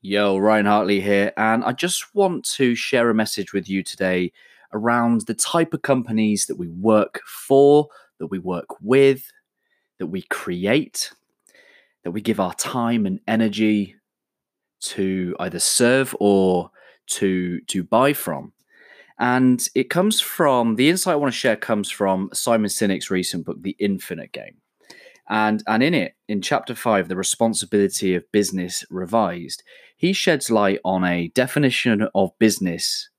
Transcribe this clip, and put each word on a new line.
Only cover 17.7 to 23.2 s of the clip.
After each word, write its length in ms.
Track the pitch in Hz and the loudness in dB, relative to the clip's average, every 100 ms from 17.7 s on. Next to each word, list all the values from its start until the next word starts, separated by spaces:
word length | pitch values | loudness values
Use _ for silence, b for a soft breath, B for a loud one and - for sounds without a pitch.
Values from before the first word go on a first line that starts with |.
| 92 | -6
buy 300 | 85 113 139 | 0 2 2
from. 400 | 147 - 71 - _ b b b b b - | 0 -6 -8 -10 _ b b b b b -4
And 500 | 123 127 127 123 - | 0 4 4 4 0
it 160 | 131 - | -2 -2
comes 300 | 170 202 - | 0 0 0
from, 560 | - - 156 123 117 110 | -4 0 2 4 2 2
the 120 | 139 | 2
insight 260 | 180 190 | 2 0
I 20 | 151 | 0
want 180 | 143 | 0
to 20 | - | 0
share 200 | 131 107 | 0 0
comes 340 | - 107 98 | -2 -2 -2
from 400 | - 98 95 98 | -2 0 0 -2
Simon 380 | - - 113 104 | -4 0 0 0
Sinek's 400 | - 104 95 - | 0 -2 -2 -2
recent 340 | 92 | -4